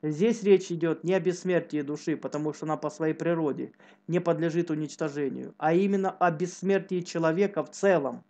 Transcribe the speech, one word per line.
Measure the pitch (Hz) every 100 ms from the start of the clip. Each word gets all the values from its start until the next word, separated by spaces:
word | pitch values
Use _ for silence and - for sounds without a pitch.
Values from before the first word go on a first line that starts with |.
Здесь | 151 151 214 233
речь | 190 190 185
идет | 170 165 156
не | 165
о | 190
бессмертии | 175 175 180 175 165 151
души, | 143 151 - 147
потому | 131 147 151
что | 147 156
она | 151
по | 151
своей | - 156
природе | 156 165 170 156 131 127 _ - _ -
не | 170
подлежит | 180 156 170 160 170
уничтожению, | 156 151 - 160 143 139 127 127 -
а | 151
именно | 170 196 196 190
о | - 175
бессмертии | 156 185 - 185 196 185 180
человека | 175 170 160 165 202 202
в | 147
целом | - 202 175 135 120 -